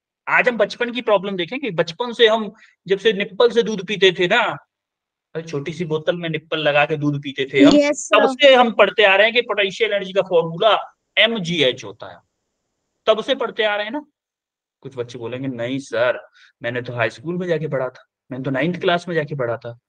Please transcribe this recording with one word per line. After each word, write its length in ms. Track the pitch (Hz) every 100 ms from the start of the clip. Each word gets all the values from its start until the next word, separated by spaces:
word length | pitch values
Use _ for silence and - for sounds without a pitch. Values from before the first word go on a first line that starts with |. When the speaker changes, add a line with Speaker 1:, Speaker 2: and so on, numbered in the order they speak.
| _ _ -
Speaker 1:
आज 200 | 160 220
हम 80 | 233
बचपन 340 | 202 - 240
की 100 | 240
problem 340 | 233 202 196 190
देखेंगे। 360 | 165 254 269
बचपन 420 | 170 165 - 240
से 140 | 226 220
हम 260 | 226 208 - _ _ 170
जब 120 | 196
से 140 | 220
निप्पल 360 | 196 208 196 240
से 140 | 220
दूध 240 | 214 214 190
पीते 240 | 202 190
थे 160 | 175 175
ना, 300 | 233 196 147 _ _ _ _ _ _ _ 160 165
छोटी 260 | 143 143
सी 120 | 160 170
बोतल 300 | 160 156 175
में 140 | 170
निप्पल 280 | 165 - 160
लगा 280 | 151 143 151
के 120 | 151
दूध 220 | 147 143
पीते 300 | 143 135 135
थे 100 | 147
हम, 120 | 285 294
Speaker 2:
यस, 300 | 285 294 -
सर। 200 | 320 247
Speaker 1:
तब 120 | 262
से 140 | 285 254
हम 160 | 233
पढ़ते 320 | 220 196 190
आ 120 | 202 196
रहे 100 | 220
हैं 100 | 233
कि 60 |
potential 500 | 233 202 196 190 220
energy 220 | 202 190
का 80 | 190
formula 760 | 185 175 165 165 214 185 - _ _ -
एमजीएच 640 | 220 226 165 175 131 117
होता 280 | 101 95 98
है, 60 | 85 _ _ _ _ _ _ _ _ -
तब 180 | 220
से 120 | 220 269
पढ़ते 280 | 233 -
आ 120 | 214 208
रहे 100 | 208
हैं 80 |
ना। 120 | 285 294 _ _ _ _ _ _ _
कुछ 160 | 139 123
बच्चे 220 | 120 123
बोलेंगे, 280 | 113 127 139
"नहीं 320 | 120 120 135
sir, 500 | 131 113 123 - - _ _ _
मैंने 180 | 117 120
तो 120 | 120
हाई 160 | 120 113
school 280 | - 160 170
में 100 | 180
जाके 200 | 160 151
पढ़ा 220 | 135 127
था, 160 | - _ _ -
मैंने 120 | 127
तो 80 | 135
ninth 300 | 131 156 175
class 260 | 190 175 180
में 80 | 165
जाके 200 | 147 143
पढ़ा 220 | 120 113
था 220 | 120 117